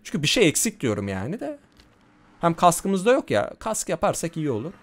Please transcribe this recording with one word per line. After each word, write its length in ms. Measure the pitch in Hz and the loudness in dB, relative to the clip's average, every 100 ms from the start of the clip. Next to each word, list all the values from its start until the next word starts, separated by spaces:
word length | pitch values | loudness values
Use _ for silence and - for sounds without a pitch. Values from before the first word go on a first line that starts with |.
Çünkü 180 | - 196 | -6 -2
bir 60 | 147 | 0
şey 200 | - 190 | 4 4
eksik 320 | - 233 - | 4 -2 -2
diyorum 280 | 131 104 101 | -2 -2 -2
yani 320 | 95 104 208 | -4 -6 -6
de. 180 | 285 294 _ _ _ _ _ _ _ _ | -8 -10 _ _ _ _ _ _ _ _
Hem 140 | 170 | -2
kaskımız 520 | 170 180 165 190 196 190 | 4 4 4 0 0 2
da 60 | |
yok 180 | 269 269 | 2 2
ya. 220 | 107 - - | 0 0 -6
Kask 300 | - 220 - | -6 -6 -4
yaparsak 480 | 170 202 - 165 160 | -2 0 -2 -6 -4
iyi 140 | 151 | -4
olur. 220 | 113 139 - | -4 -6 -14